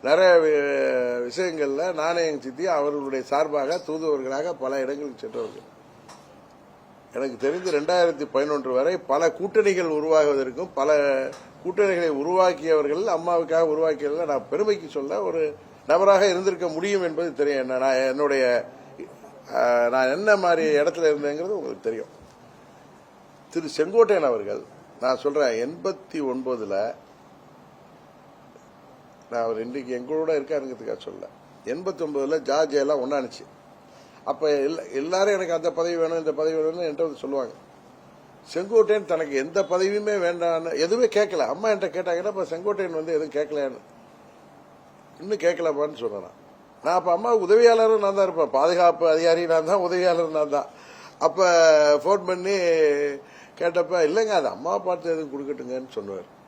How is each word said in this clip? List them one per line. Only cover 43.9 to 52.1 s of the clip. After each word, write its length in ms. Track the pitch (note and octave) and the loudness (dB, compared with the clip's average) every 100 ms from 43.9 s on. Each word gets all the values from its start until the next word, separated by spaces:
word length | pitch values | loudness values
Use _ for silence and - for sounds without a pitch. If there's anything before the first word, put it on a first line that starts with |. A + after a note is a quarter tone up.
| - - - - - - - - - - - - - | -20 -20 -20 -20 -20 -20 -20 -20 -20 -20 -20 -20 -16
"இன்னும் 180 | F3+ G3+ | -6 0
கேட்கலப்பான்னு" 580 | E3+ E3+ E3 C#3+ D3+ D3+ | 0 2 -2 0 -4 -4
சொன்னேன் 240 | A#2 G2+ | -6 -6
நான். 160 | F2 - - - - - | -12 -20 -20 -20 -20 -6
நான் 100 | D#3 | 0
அப்ப 180 | F3+ F3 | 2 2
அம்மா 240 | F3 A#3 A3+ | 0 2 2
உதவியாளரும் 640 | F3+ G#3+ A#3 A3+ A3 A3 | 4 8 8 6 4 4
நான் 160 | G3+ | 2
தான் 100 | G3 | 2
இருப்பேன், 260 | F#3+ E3 C#3+ | 0 2 0
பாதுகாப்பு 580 | C3+ D#3+ F3+ F3 E3 E3 | 2 2 6 4 4 2
அதிகாரி 380 | D#3+ E3 E3+ E3+ | 4 4 2 2
நான் 180 | E3 | 0
தான், 120 | D#3+ G3 | 2 0
உதவியாளர் 520 | F3 F3+ F3+ E3+ D#3+ | 0 0 2 0 0
நான் 200 | D#3 D3 | -2 -2
தான். 180 | C#3+ - - - - - - | -2 -4 -16 -20 -20 -20 -2
அப்ப 320 | D#3+ D#3 F3+ E3+ D#3+ D3+ D3 D3 | -2 4 4 8 8 8 6 4
ஃபோன் 200 | D3+ | 4